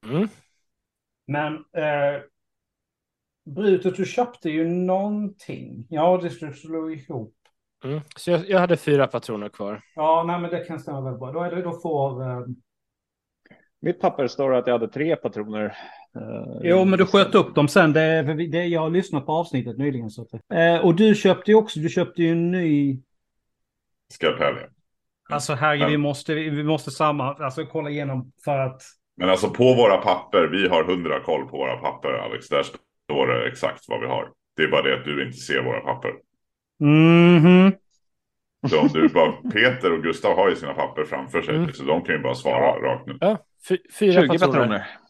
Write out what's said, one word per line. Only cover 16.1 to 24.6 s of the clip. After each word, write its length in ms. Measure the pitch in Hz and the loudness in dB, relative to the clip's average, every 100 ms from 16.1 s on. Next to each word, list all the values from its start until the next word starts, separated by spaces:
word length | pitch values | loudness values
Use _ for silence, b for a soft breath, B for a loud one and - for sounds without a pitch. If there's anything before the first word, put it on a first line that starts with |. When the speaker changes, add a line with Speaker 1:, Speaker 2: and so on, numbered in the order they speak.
| 123 | -18
Speaker 3:
eh, 440 | 113 113 - - | -14 -12 -12 -8
Speaker 2:
Jo, 220 | 175 180 | 0 2
men 140 | 190 190 | 4 4
du 60 | |
Speaker 3:
i 20 | - | 4
Speaker 2:
sköt 280 | 202 196 | 4 4
upp 200 | 208 147 | 4 2
dem 140 | - 143 | 2 2
sen. 240 | 202 165 | 4 4
Det 80 | 151 | 4
är, 220 | 160 160 147 156 170 | 2 2 0 -4 -4
det, 160 | 170 175 | -4 -2
jag 140 | 170 | -2
har 100 | 160 | 0
lyssnat 360 | 170 185 151 131 | -2 -2 -6 -4
på 60 | |
avsnittet 460 | 156 170 131 117 110 | -4 -2 -4 -6 -4
nyligen, 320 | 143 131 113 | -4 -4 -10
så 120 | 104 | -14
att, 120 | 117 113 _ | -16 -16 _
eh, 320 | 180 165 170 | 2 4 4
och 100 | 180 | 4
du 200 | 165 220 | 6 6
köpte 360 | 208 196 175 - | 6 4 2 4
ju 40 | |
också, 260 | 214 214 156 | 4 4 -4
du 80 | 156 | -4
köpte 340 | 160 175 175 | -2 -4 0
ju 100 | 165 | 0
en 180 | 170 170 | 2 0
ny 500 | 180 170 147 143 131 _ _ _ _ _ _ _ _ _ _ _ | 0 0 2 0 -4 _ _ _ _ _ _ _ _ _ _ _
Speaker 4:
Skalpell, 440 | - 80 - 73 | -4 -2 0 -2
ja. 100 | 64 | -4